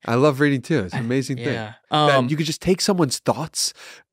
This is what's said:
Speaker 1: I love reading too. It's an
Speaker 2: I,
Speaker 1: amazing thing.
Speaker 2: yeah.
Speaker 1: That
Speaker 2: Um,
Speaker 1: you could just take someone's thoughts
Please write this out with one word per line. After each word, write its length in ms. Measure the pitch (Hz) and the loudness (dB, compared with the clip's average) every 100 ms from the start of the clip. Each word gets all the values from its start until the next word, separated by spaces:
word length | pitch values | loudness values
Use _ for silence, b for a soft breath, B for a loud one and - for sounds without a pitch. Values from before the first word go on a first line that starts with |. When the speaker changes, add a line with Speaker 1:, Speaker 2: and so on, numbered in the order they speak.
| - | -2
Speaker 1:
I 100 | 120 | 2
love 240 | 151 135 | 2 4
reading 220 | 147 135 | 2 0
too. 180 | - 156 | 0 -2
It's 100 | 92 | -2
an 60 | 131 | -4
Speaker 2:
I, 40 | |
Speaker 1:
amazing 340 | 117 131 131 127 | -2 -2 -2 -4
thing. 100 | 120 | -4
Speaker 2:
yeah. 200 | 113 107 - _ | -6 -8 -14 _
Speaker 1:
That 240 | 151 147 139 | 0 4 4
Speaker 2:
Um, 120 | 123 | 2
Speaker 1:
you 80 | 151 | 0
could 80 | 156 | -2
just 160 | 156 | -2
take 200 | 170 190 | 0 0
someone's 360 | - 180 143 - | 2 2 0 0
thoughts 540 | - 120 156 - - - B B B | -2 -2 -4 -6 -6 -6 B B B